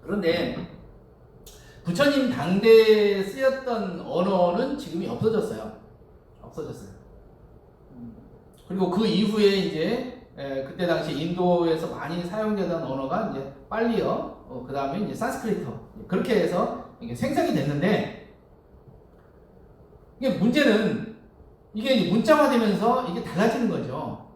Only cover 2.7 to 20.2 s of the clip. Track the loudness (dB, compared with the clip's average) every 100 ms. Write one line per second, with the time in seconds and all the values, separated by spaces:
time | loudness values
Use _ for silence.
2.7 | 10 10 6 4 2 -2 0 0 0 -4
3.7 | -4 -4 -8 -6 -2 0 2 2 2 -2
4.7 | -4 -8 -8 -6 -2 0 0 -2 -6 -12
5.7 | -16 -20 -20 -20 -20 -20 -20 -18 -14 -12
6.7 | -12 -16 -20 -20 -20 -20 -20 -20 -20 -20
7.7 | -20 -20 -18 -18 -18 -20 -20 -20 -20 -8
8.7 | -2 0 2 2 2 2 4 4 4 0
9.7 | -2 -2 -2 -6 -12 -20 -14 -8 -8 -8
10.7 | -4 -2 0 -2 -4 -4 0 2 4 2
11.7 | 0 -2 -8 -8 -6 -6 -4 -2 -2 -2
12.7 | -4 -4 -6 -4 -4 -4 -6 -10 -14 -8
13.7 | -2 0 0 0 -2 -6 -12 -14 -14 -8
14.7 | -4 -4 -4 -4 -4 -6 -4 -4 -4 -4
15.7 | -10 -16 -18 -4 -2 2 2 2 0 -2
16.7 | -4 -14 -16 -14 -4 -2 0 0 0 0
17.7 | 0 2 2 -2 -10 -20 -20 -20 -20 -20
18.7 | -20 -20 -20 -20 -20 -20 -20 -20 -20 -20
19.7 | -20 -20 -20 -20 -4